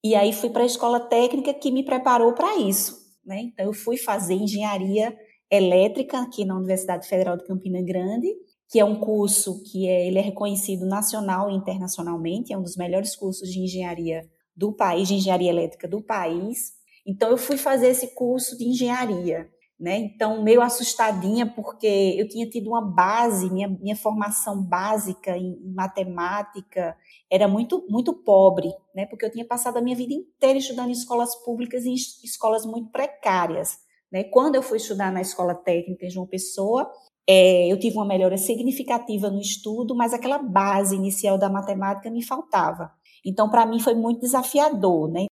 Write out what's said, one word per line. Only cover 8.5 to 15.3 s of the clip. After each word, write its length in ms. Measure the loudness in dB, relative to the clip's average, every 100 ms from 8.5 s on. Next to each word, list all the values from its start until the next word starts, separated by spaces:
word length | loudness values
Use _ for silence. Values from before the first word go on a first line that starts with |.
| _ _
que 100 | 4
é 60 |
um 160 | 4 2
curso 600 | -2 0 2 0 -2 -6
que 220 | -8 -4
é, 220 | 2 2 2
ele 100 | 0
é 40 |
reconhecido 640 | 0 -4 -4 -2 -4 -4
nacional 640 | -2 -2 -2 -4 -2 -2 0
e 60 |
internacionalmente, 960 | -2 -4 -6 -6 -6 -6 -4 -4 -6 -6
é 40 | -6
um 60 |
dos 140 | -8 -8
melhores 400 | -2 -2 -4 -6
cursos 320 | -8 -6 -8
de 100 | -6
engenharia 680 | -4 -4 -8 -6 -6 -6 -10 _ _
do 200 | -6 -6
país, 340 | 0 0 2 2
de 80 |
engenharia 340 | 0 2